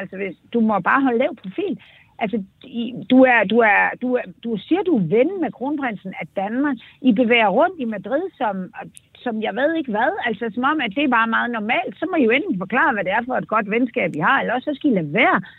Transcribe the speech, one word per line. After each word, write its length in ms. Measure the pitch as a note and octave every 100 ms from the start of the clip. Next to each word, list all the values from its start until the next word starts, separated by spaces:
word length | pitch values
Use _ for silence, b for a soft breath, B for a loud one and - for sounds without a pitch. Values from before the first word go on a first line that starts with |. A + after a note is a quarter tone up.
altså, 140 | F#3+ F#3
hvis, 180 | G3 - _
du 60 | A#3+
må 200 | A3 G3+
bare 220 | F3+ C4
holde 160 | C4+ A#3+
lav 160 | C#4+ -
profil. 420 | F#3+ A#3+ G4 A#3+ b b b -
Altså, 240 | A3+ A3+ F#3+ _
i, 300 | - A#3 A3+ - -
du 140 | B3+
er, 200 | C4 A#3
du 140 | G3 A3+
er, 300 | A3 G3 F#3 -
du 120 | B3+ B3
er, 60 | F#3 -
du 140 | A#3 G#3+
siger, 240 | - F4
du 140 | F4+ C4
er 100 | D#3+ G#3+
ven 240 | D4 G4
med 100 | C4+
kronprinsen 640 | - B3+ D4+ B3+ G3 F#3+ -
af 60 | E3+ -
Danmark. 420 | G3 A#3+ D4 C4+ B B
I 100 | B3+
bevæger 340 | G#3 A3+ A#3 G#3+
rundt 280 | G3 F4 F4+
i 60 | A3+
Madrid, 360 | G#3 - C#4 F#4 -
som, 180 | A3+ F#3+ F3+ - E3 - _ -
som 180 | B3+ A3
jeg 140 | G#3+ G3+
ved 200 | D4 E4
ikke 160 | C4+
hvad. 200 | G#3 C4+ G#4 A#3+
Altså, 180 | G#3 A#3
som 100 | B3
om, 180 | C4 D#4
at 100 | A#3+ G3
det 80 |
er 40 | C#4+
bare 200 | A#3+ A3+
meget 240 | A3+ A#3
normalt. 420 | A#3 G#3+ D4 - -
Så 60 | E4+
må 60 | F4
I 80 |
jo 60 | A3
enten 260 | C4 G4 F#3+
forklare, 360 | F#3+ B3 D#4
hvad 100 | G#3+
det 80 | F3+
er 120 | G#3+ A#3+
for 100 | A#3
et 120 | E3
godt 220 | G#3+ A3
venskab, 460 | A3+ B3 - F3+ D3
I 40 |
har, 200 | F#3+ C4
eller 140 | F#3+
også 160 | A#3+ D4
så 40 | C4+
skal 160 | D4+
I 20 |
lade 200 | G3 D3+
være 280 | F3+ E4 B3+ B